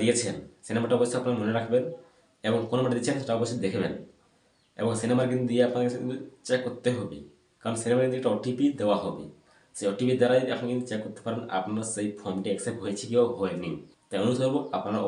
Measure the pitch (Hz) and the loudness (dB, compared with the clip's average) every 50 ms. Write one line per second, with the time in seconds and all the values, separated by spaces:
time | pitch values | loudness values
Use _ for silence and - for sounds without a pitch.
0 | 107 120 117 - 110 98 82 76 - - - _ - - 110 113 117 113 123 117 | 2 2 2 2 0 -2 -6 -6 -10 -14 -20 _ -8 -4 -2 -2 2 2 2 2
1 | 123 120 - 127 - 123 120 110 104 110 113 - - 113 117 127 - - - - | 2 2 0 -2 0 0 0 0 0 0 0 0 0 2 2 2 2 0 -6 -10
2 | - - _ _ _ _ _ _ - 110 113 117 113 113 120 127 131 127 120 117 | -16 -20 _ _ _ _ _ _ -2 0 0 0 0 0 0 0 2 2 0 0
3 | 113 147 135 139 123 113 113 117 120 - - 113 98 95 92 104 90 78 - - | 0 0 -2 -2 0 -2 0 0 0 -2 -2 -2 -2 -2 0 0 -2 -2 -4 -6
4 | - - - _ _ _ _ _ _ _ _ _ _ _ _ - 107 117 113 - | -10 -16 -20 _ _ _ _ _ _ _ _ _ _ _ _ -2 -2 0 0 0
5 | 117 117 123 127 127 123 127 127 123 117 117 120 123 120 - 123 123 120 123 - | 0 2 2 2 4 2 2 0 0 2 4 4 4 4 4 2 0 0 0 -2
6 | 123 123 131 131 - - - _ _ - 127 127 123 120 - - - 123 120 107 | -4 -6 -6 -6 -10 -14 -18 _ _ 0 0 0 0 -2 -8 -2 0 0 0 0
7 | 98 - 73 71 - - - _ _ _ _ _ - 113 113 110 - 117 123 127 | -4 -8 -10 -12 -16 -18 -20 _ _ _ _ _ -6 -4 -4 -2 0 2 4 4
8 | 131 131 123 127 - 117 104 104 - 123 123 123 139 143 135 - 104 104 101 95 | 4 2 2 0 2 0 0 2 0 -2 0 2 2 2 2 2 2 2 2 2
9 | 92 - - - 78 76 - - _ _ _ _ _ _ _ - 101 98 98 - | 0 -4 -6 -6 -12 -14 -16 -20 _ _ _ _ _ _ _ -2 -2 -2 0 2
10 | 127 127 127 127 120 120 127 127 131 123 117 - 123 120 123 123 123 - 110 107 | 2 2 4 4 6 6 6 4 4 2 -2 -2 -2 -2 -2 -2 -2 -2 -4 -4
11 | 107 - - - - 117 113 120 117 - 110 110 107 107 107 110 110 110 - 101 | -4 -6 -10 -8 -6 -6 -4 -4 -6 -4 -4 -2 -2 -2 -4 -4 -4 -4 -4 -4
12 | 107 104 104 - - 101 92 95 95 107 98 95 - - - - - 104 101 - | -4 -4 -4 -6 -6 -6 -4 -4 -2 -2 -2 -2 -2 -6 -6 -6 -6 -6 -6 -6
13 | - 113 113 120 120 - - - 98 92 85 87 87 82 76 73 - - _ _ | -6 0 4 4 4 4 2 -2 -4 -4 -4 -4 -6 -6 -8 -8 -12 -18 _ _
14 | _ _ 104 95 101 120 123 123 131 131 139 135 - - - 98 98 101 107 107 | _ _ -2 0 2 2 2 2 0 2 0 0 -2 -2 -4 -4 -2 -2 -2 -2
15 | 107 | 0